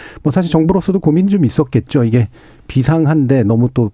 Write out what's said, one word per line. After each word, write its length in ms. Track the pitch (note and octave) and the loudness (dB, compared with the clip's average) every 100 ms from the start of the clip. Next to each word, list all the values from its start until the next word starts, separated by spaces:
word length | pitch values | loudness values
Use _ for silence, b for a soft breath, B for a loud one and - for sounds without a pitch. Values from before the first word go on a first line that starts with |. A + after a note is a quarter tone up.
| B B | B B
뭐 120 | D3+ | -4
사실 180 | D#3+ F3 | -2 0
정부로서도 480 | D#3+ D#3+ F3+ F3+ F#3 | 0 2 0 -2 -2
고민이 320 | D#3 D#3+ G3 | 0 0 0
좀 140 | G3+ C3+ | 0 0
있었겠죠. 580 | - C#3+ - - D3 | 0 -2 -2 -2 -2
이게 240 | A#2 A#2+ A2 B B B - | 0 0 -2 B B B -6
비상한데 760 | C3 B2+ E3 D3+ D#3+ B2+ C3+ | -2 0 0 2 0 2 2
너무 260 | G#2 A2+ B2 | 2 0 0
또 180 | - A2 | -2 -4